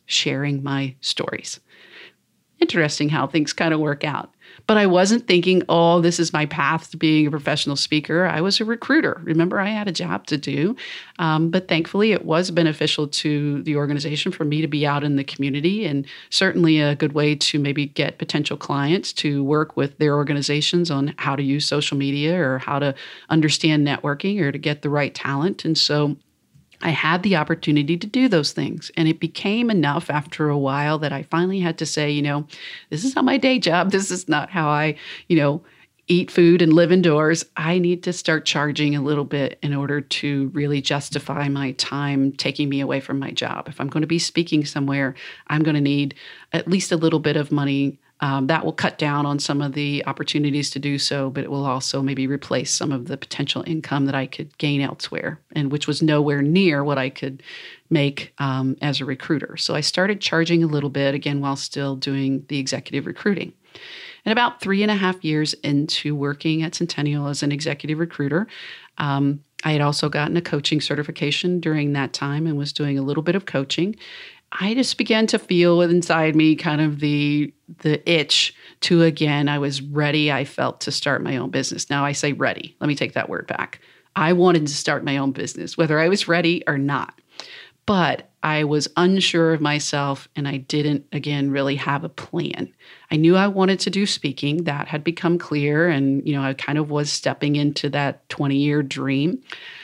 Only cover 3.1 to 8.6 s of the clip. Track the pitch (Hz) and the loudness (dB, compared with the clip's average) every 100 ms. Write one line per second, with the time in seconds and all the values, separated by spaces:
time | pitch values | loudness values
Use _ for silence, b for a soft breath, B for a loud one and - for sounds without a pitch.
3.1 | 151 139 165 147 - 165 156 151 143 151 | -2 -2 -2 -2 -2 0 0 -2 -2 -4
4.1 | 135 - _ B B - 214 202 180 196 | -6 -8 _ B B 2 4 6 6 4
5.1 | 233 - 180 185 185 - 170 170 175 170 | 2 4 4 4 2 4 4 6 6 4
6.1 | 170 160 151 147 151 143 160 - 160 160 | 2 0 0 -2 0 0 -2 -4 -2 2
7.1 | 156 151 151 143 143 151 139 - 151 151 | 4 4 0 -2 -2 -2 -2 -2 -2 0
8.1 | 160 180 156 185 196 | 0 2 2 0 0